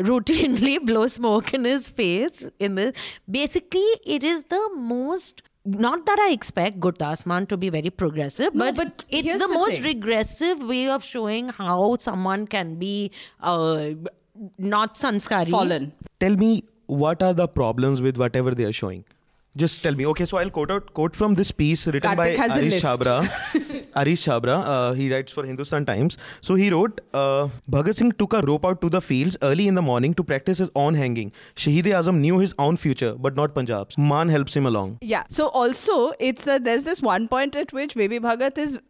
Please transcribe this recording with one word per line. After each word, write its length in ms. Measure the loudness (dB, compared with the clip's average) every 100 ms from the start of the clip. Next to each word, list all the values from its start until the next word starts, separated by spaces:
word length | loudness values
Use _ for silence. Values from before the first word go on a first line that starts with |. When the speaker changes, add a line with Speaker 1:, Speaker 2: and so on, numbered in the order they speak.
Speaker 1:
<laughs> 80 | 2
routinely 720 | 2 2 2 2 2 2 2 2
blows 280 | 2 2
smoke 400 | 0 2 2 0
in 120 | -2 0
his 220 | -2 -4
face. 560 | -2 0 0 -2 -6 -14 -4
In 140 | -2 0
this, 200 | -2 -4 -12 -14 -6
basically, 600 | -4 -2 -2 -2 0 2 0 -2
it 180 | -2
is 220 | 0 -2 -2
the 160 | -2 -2 -4
most, 680 | -4 -4 -4 -4 -8 -14 _ _ -6
not 420 | 0 0 0 0
that 100 | 2
I 120 | 4
expect 480 | 2 -2 -2 -2 0
Gurdas 480 | -2 -2 -4 -4 -2
Mann 180 | -2 -2
to 60 | -4
be 120 | -2
very 220 | -2 -4
progressive, 640 | -2 -4 -2 -6 -2 -2 0
Speaker 2:
No, 100 | -2
Speaker 1:
but 100 | -2
Speaker 2:
but 280 | -6 -8 -6
Speaker 1:
it's 120 | -2 0
Speaker 2:
here's 100 | 0
Speaker 1:
the 100 | 0
Speaker 2:
the 60 |
Speaker 1:
most 200 | 2 0
Speaker 2:
thing. 100 | 0
Speaker 1:
regressive 800 | -2 -2 0 0 -2 -2 -2 -2
way 260 | -2 -2 0
of 140 | -2
showing 460 | -4 -6 -4 -4 -6
how 460 | -6 -2 2 2 2
someone 480 | -2 -2 -2 -2 -4
can 260 | -6 -6 -6
be, 360 | -6 -4 -6 -10 -20 -6
uh, 480 | -2 0 0 0 -4 -8 -12 _ _ -18 -16 -6
not 380 | -2 0 -2 -2
sanskari. 540 | -2 -2 0 0 2
Speaker 2:
Fallen. 400 | 2 2 0 -4 -12 -14 -2
Speaker 3:
Tell 160 | 2 4
me, 280 | 4 2 -2 _ -4
what 340 | 0 2 4
are 100 | 2
the 140 | 4 2
problems 540 | 2 0 2 2 2
with 160 | 0 2
whatever 340 | 0 2 0 0
they 80 | -2
are 80 |
showing? 300 | -2 -6 -8 -16 _ _ _ _ -2
Just 280 | -2 0
tell 100 | -2
me. 100 | 0 0
Okay, 180 | 0 0
so 120 | -2
I'll 120 | -2
quote 220 | -2 -2
out, 240 | -4 -4 -2
quote 200 | -2 0
from 200 | 2 2
this 160 | 0
piece 340 | 0 0 2 0
written 240 | 0 0
Speaker 2:
Karthik 80 | 2
Speaker 3:
by 120 | 2 2
Speaker 2:
has 180 | 2 2
a 40 |
Speaker 3:
Arish 120 | 2
Speaker 2:
list. 120 | 2 2
Speaker 3:
Chabra. 460 | 2 2 2 0 -4 -4
Speaker 2:
<laughs> 420 | -4 -4 -10 -4 0
Speaker 3:
Arish 260 | 2 2 2
Chabra, 280 | 0 2 0 0
uh, 280 | 0 0
he 200 | 0 0
writes 180 | -2 -4
for 140 | -8 -8
Hindustan 400 | -8 -4 -2 0
Times. 320 | 0 0 -2 -16 -12
So 140 | 0 2
he 160 | 4
wrote, 300 | 4 0 -2 -6
uh, 360 | -2 2 2 -2 -6 -2
"Bhagat 280 | 0 2 2
Singh 160 | 2
took 200 | 2 0
a 80 | 2 2
rope 180 | 2 0
out 160 | 0
to 80 | 0
the 100 | 0
fields 380 | 0 0 0 0
early 240 | 0 2 4
in 80 | 2
the 80 |
morning 320 | 2 2 2 0
to 80 |
practice 340 | 0 -2 0 -2
his 140 | 0 2
own 200 | 2 2
hanging. 360 | 0 -2 -6 -12 -18 -4
Shahid-e-Azam 600 | 2 2 4 2 4 4
knew 160 | 4 4
his 160 | 2 2
own 200 | 0 2
future, 360 | 0 0 -2
but 220 | -2 -2 0
not 180 | 0
Punjab's. 420 | 0 -2 -2 -2 2
Maan 340 | 4 4 4 2
helps 180 | 2 0
him 40 | 2
along." 320 | 0 -2 -8 -4
Speaker 2:
Yeah. 120 | -4 -2
So 200 | -2 0
also, 500 | 2 0 2 2 2 2 0 -2
it's 140 | -2 0
that 180 | 0
there's 220 | 2 0 0
this 180 | -2
one 240 | 0 0 0
point 280 | -2 -2 -4
at 160 | -6
which 200 | -6 -6
Baby 240 | -2 0 0
Bhagat 400 | -2 0 -2 -2
is 220 | -4 -6